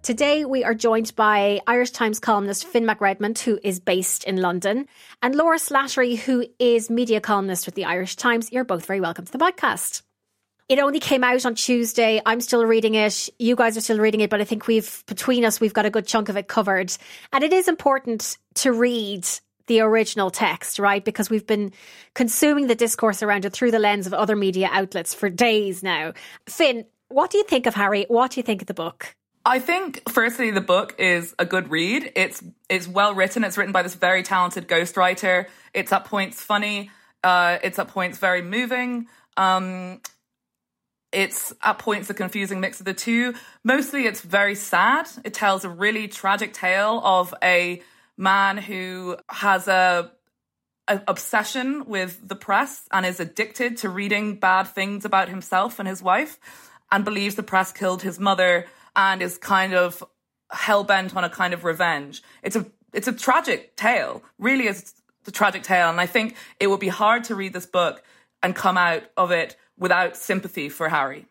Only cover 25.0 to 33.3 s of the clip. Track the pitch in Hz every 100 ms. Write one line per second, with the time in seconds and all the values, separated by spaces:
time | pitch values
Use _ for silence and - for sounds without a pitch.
25 | 165 - 202 175 240 214 202 180 185 165
26 | 160 - - - - - 311 233 220 _
27 | _ 262 370 403 415 269 247 214 202 202
28 | 202 233 247 254 233 202 - 185 165 -
29 | - _ _ _ - 254 247 359 359 -
30 | - - 233 233 233 196 185 180 - -
31 | 185 175 170 - 175 185 127 160 175 262
32 | - - 190 - 175 _ _ 185 175 185
33 | 208 196 190